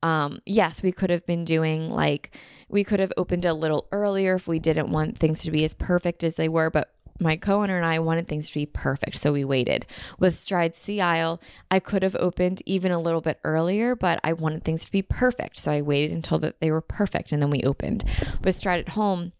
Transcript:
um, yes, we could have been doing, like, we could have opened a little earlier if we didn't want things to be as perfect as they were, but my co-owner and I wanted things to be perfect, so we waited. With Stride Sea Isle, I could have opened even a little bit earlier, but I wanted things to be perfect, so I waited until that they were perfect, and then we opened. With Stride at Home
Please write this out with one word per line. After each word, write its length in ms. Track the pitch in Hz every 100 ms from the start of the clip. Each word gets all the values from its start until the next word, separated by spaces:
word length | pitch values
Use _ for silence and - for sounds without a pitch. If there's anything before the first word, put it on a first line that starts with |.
um, 380 | 165 160 147 147 -
yes, 380 | 202 170 -
we 80 | 190
could 180 | 180 185
have 160 | 170 -
been 200 | 170 165
doing, 440 | 160 160 156 160
like, 480 | - 151 147 - - - - -
we 180 | 202 196
could 160 | 202
have 100 | 190 180
opened 260 | 175 175
a 100 | 180
little 340 | 160 156 151 -
earlier 440 | 202 208 196 190 185
if 120 | -
we 100 | 165
didn't 340 | 165 160 -
want 260 | 165 156 -
things 240 | 156 156
to 80 | -
be 140 | 151 156
as 80 |
perfect 500 | - - 180 175 170
as 120 | 165 160
they 120 | 160
were, 220 | 160 160
but 240 | 156 - _ - -
my 160 | 165 156
co-owner 400 | - 202 202 185
and 100 | 165
I 140 | 160
wanted 300 | 165 165 170
things 180 | 151 151
to 60 |
be 120 | - 147
perfect, 520 | - - 135 - -
so 160 | 151
we 100 | 143
waited. 420 | 135 135 123 - - - - -
With 160 | 185 170
Stride 380 | - 185 170
Sea 280 | 170 - 208
Isle, 400 | 180 165 165 170 - - -
I 100 | 190
could 220 | - 202
have 140 | 185 190
opened 480 | 180 - 180 185 -
even 280 | 190 185
a 60 | 175
little 200 | 165 165
bit 220 | 160 -
earlier, 500 | - 156 170 202 233
but 280 | 247 185 165
I 80 | -
wanted 320 | 165 156 156
things 220 | - 160 -
to 60 |
be 100 | 196
perfect, 580 | 190 - 254 240 - -
so 120 | -
I 100 | 147
waited 300 | 147 143 151
until 280 | 170 160 156
that 220 | 151 -
they 100 | 160
were 100 | 156
perfect, 520 | - - 202 - -
and 80 | 147
then 80 | 143
we 120 | 143
opened. 420 | - 139 - 156 - - - -
With 140 | - 180
Stride 240 | 202 175
at 100 | -
Home 440 | 208 208 185 175 -